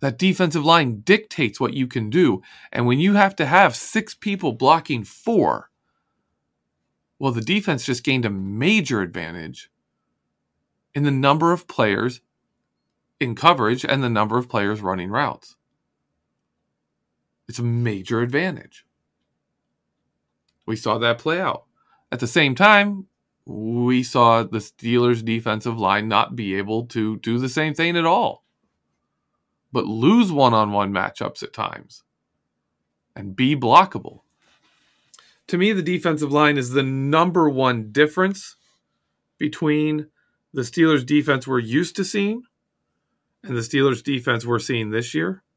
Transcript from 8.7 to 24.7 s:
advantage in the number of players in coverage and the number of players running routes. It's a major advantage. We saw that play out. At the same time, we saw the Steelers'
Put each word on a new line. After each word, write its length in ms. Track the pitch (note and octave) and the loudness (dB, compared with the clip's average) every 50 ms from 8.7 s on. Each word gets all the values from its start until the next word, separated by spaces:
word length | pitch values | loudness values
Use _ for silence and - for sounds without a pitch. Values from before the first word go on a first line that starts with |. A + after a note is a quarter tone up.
| G#3+ A3 E3 C3 C3 G#2+ | 2 2 2 0 -2 -2
advantage 720 | G2 F2+ D#2+ F2+ E2 D#2+ E2+ F2 D#2+ E2 - - - - _ _ _ _ _ _ _ _ _ _ _ _ _ _ _ _ _ _ _ _ _ _ _ _ _ | -2 -4 -6 -8 -10 -8 -10 -10 -12 -12 -14 -18 -20 -20 _ _ _ _ _ _ _ _ _ _ _ _ _ _ _ _ _ _ _ _ _ _ _ _ _
in 120 | C#3+ C#3+ | -2 0
the 80 | D3 C#3 | 0 0
number 400 | C3 C3+ C#3 C#3+ D#3 E3 E3+ F3 | 2 2 2 4 4 4 2 2
of 160 | E3+ - - | 0 -2 -6
players 520 | - - A#2+ G#2+ G2 G#2 G#2+ B2+ B2 - _ _ _ _ _ _ _ _ _ _ _ _ _ _ _ _ _ _ _ _ | -2 0 2 2 2 0 0 -2 -6 -8 _ _ _ _ _ _ _ _ _ _ _ _ _ _ _ _ _ _ _ _
in 160 | C#3+ B2 A2+ | -6 -6 -4
coverage 480 | - - E3 F3 D3 A#2 G#2+ A#2+ B2+ - | 2 4 4 4 4 2 0 0 -2 -2
and 180 | - C3+ C#3 C3+ | -2 0 0 0
the 80 | A#2+ | 0
number 280 | A#2 G#2+ G#2+ G#2+ A2 B2 | 0 0 0 0 0 -2
of 100 | B2 B2 | -2 -2
players 320 | - A2+ G2+ G2+ G#2+ G#2+ | -2 -2 0 0 -2 -2
running 280 | G2+ F#2 F#2+ F#2 F2 F#2 | -4 -4 -4 -4 -4 -4
routes. 460 | G#2 B2 D3 A#2 C2+ - - - - _ _ _ _ _ _ _ _ _ _ _ _ _ _ _ _ _ _ _ _ _ _ _ _ _ _ _ _ _ _ _ _ _ _ _ _ _ _ | -4 -2 -2 -4 -6 -8 -14 -20 -20 _ _ _ _ _ _ _ _ _ _ _ _ _ _ _ _ _ _ _ _ _ _ _ _ _ _ _ _ _ _ _ _ _ _ _ _ _ _
It's 140 | - A#2 - | -16 -10 -6
a 20 | A#2+ | -4
major 600 | A#2+ A#2 A#2+ A#2+ A#2 G#2+ G2 F#2 - A#2+ A2+ A#2+ | -2 -2 -2 -2 -2 -4 -4 -4 -4 -2 -2 -2
advantage. 640 | B2 B2 D3 F3 F#3+ D#3+ - - - _ - _ _ _ _ _ _ _ _ _ _ _ _ _ _ _ _ _ _ _ _ _ _ _ _ _ _ _ _ _ _ _ _ _ _ _ _ _ | 0 0 -2 -2 -2 -4 -8 -12 -20 _ -20 _ _ _ _ _ _ _ _ _ _ _ _ _ _ _ _ _ _ _ _ _ _ _ _ _ _ _ _ _ _ _ _ _ _ _ _ _
We 80 | - A2 | -8 -8
saw 240 | A2+ - G#2+ G#2+ A2 | -6 -2 -4 -2 0
that 200 | A#2 A#2+ A#2 A#2 | 0 0 0 0
play 220 | - D#3 D#3+ F3 | -2 -4 -2 -2
out. 260 | F#3+ C#3+ - - - _ _ _ _ _ _ _ _ _ | -2 -4 -4 -6 -10 _ _ _ _ _ _ _ _ _
At 80 | - A#2 | -6 -6
the 80 | B2+ | -6
same 300 | A#2+ - F3 D#3 C#3 B2+ | -2 2 2 2 2 2
time, 500 | - G3 G#3 G#3+ G3+ G3+ G#3 G3+ G3 F#3+ - _ _ _ _ _ _ _ | 4 4 6 6 6 4 2 -2 -6 -12 -16 _ _ _ _ _ _ _
we 560 | - - G#2 G#2+ A2+ A#2 A#2+ A#2+ B2 B2+ B2+ B2+ | -14 -12 -8 -6 -4 -2 0 2 2 2 2 0
saw 400 | A#2+ - C3+ A#2+ A#2 A2+ A2+ A2+ | 0 2 4 6 6 6 4 2
the 160 | G#2+ G#2+ A2 | 0 -4 -6
Steelers' 680 | G#2 - | -8 -8